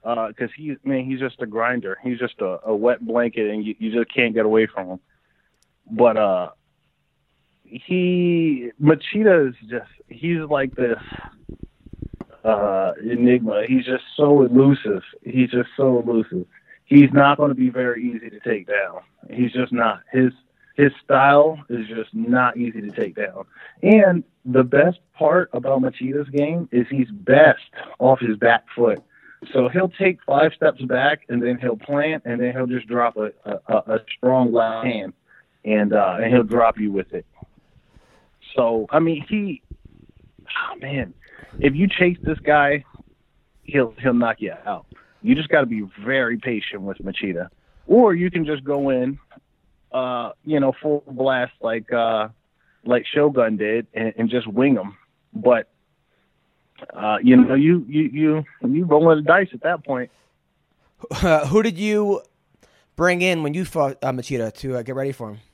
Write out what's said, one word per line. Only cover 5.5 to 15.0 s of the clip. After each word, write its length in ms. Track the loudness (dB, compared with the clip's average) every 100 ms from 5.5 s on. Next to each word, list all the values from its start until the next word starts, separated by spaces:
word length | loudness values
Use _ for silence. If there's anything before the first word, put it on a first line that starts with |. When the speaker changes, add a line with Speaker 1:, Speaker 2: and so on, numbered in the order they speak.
| _ _ _ _
Speaker 1:
But, 280 | 2 2 4
uh, 320 | 0 0 -4 -12 _ _ _ _ _ _ _ _ _ _
he, 1080 | _ -20 -6 -2 0 0 2 2 0 -2 -6 -2
Machida 680 | 2 2 0 2 4 6 4
is 60 | -2 -12
just, 200 | -12 -12 _ _
he's 320 | -10 -4 -4
like 340 | -2 -2 -2 -4
this, 240 | -4 -4 -8 -18 -18 _ -20 -20 -20 _ -20 -18 -18 -16 -20 -6
uh, 500 | -2 0 0 0 -2 -4
enigma. 600 | -6 0 4 4 2 -2 0
He's 200 | -2 0
just 180 | -6 -6 0
so 240 | 4 6
elusive. 600 | 6 6 6 4 0 -6